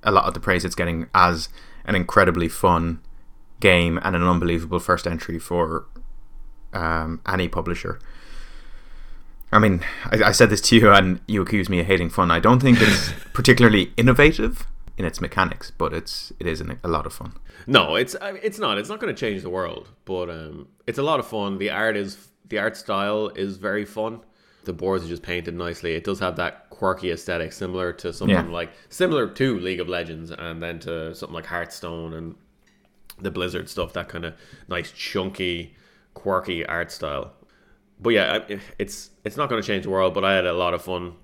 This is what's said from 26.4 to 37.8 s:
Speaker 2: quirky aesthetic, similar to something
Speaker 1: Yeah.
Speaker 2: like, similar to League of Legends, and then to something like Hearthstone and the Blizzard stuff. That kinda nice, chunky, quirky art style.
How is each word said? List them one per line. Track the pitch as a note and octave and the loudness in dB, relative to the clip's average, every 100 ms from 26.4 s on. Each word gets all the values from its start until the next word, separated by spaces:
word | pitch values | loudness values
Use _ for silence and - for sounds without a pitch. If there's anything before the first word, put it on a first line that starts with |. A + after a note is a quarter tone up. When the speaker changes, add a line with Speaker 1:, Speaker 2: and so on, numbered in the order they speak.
| F2 - _ | -6 -6 _
Speaker 2:
quirky | - F#2+ F#2 F#2 | -4 -2 -2 -4
aesthetic, | E2 - E2+ D#2 | -6 -6 -6 -6
similar | - G2 F#2 F2+ | -8 -8 -4 -6
to | E2+ F2 | -6 -10
something | - G2+ F#2 | -4 2 2
Speaker 1:
Yeah. | E2 | 0
Speaker 2:
like, | E2+ E2+ - _ | -8 -10 -14 _
similar | - F3+ D3+ A2+ | -2 0 0 -2
to | - C3+ G#2+ | -2 -2 0
League | F2+ F2+ | -4 -4
of | E2+ | -4
Legends, | F2 E2+ D#2+ E2 | -4 -6 -10 -14
and | - E2+ E2 | -12 -10 -10
then | E2+ E2+ | -10 -10
to | E2 E2 D#2+ D#2+ | -8 -8 -8 -10
something | - | -12
like | E2 D#2 | -12 -8
Hearthstone | F2 E2+ - F2 E2 E2 | -8 -8 -10 -12 -10 -10
and | D#2+ E2 - _ _ _ _ _ _ - - | -10 -12 -16 _ _ _ _ _ _ -20 -10
the | F#2+ | -8
Blizzard | F2+ F2+ F2 D#2+ | -6 -6 -6 -8
stuff. | - E2+ | -8 -6
That | F2 E2 | -6 -10
kinda | E2+ E2+ - - - - | -10 -10 -12 -20 -20 -8
nice, | F2 E2+ | -8 -8
chunky, | - - G2+ F#2+ F#2+ F#2 F2 E2+ _ _ _ _ | -12 -6 -4 -4 -4 -4 -4 -8 _ _ _ _
quirky | - G2 F#2+ F#2 E2+ - | -10 -2 -2 -2 -6 -4
art | E2 E2+ | -6 -6
style. | - D2+ C#2+ - _ _ _ _ _ | -8 -6 -6 -8 _ _ _ _ _